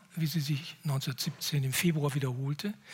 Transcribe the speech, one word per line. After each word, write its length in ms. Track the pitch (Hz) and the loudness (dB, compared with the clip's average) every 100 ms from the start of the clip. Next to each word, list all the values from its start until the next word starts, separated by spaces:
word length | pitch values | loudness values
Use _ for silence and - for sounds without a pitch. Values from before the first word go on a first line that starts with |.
| - - | -10 -2
wie 120 | 160 | 0
sie 120 | 165 | 0
sich 360 | 143 139 170 - | 0 0 -2 -6
neunzehnhundertsiebzehn 800 | 151 139 139 131 - - - 147 | -2 0 0 -2 -4 -4 -2 0
im 100 | 135 | 2
Februar 400 | 123 175 156 143 | 2 4 4 2
wiederholte. 640 | 139 131 123 139 147 208 214 - | 0 -2 -2 -2 -2 -4 -6 -12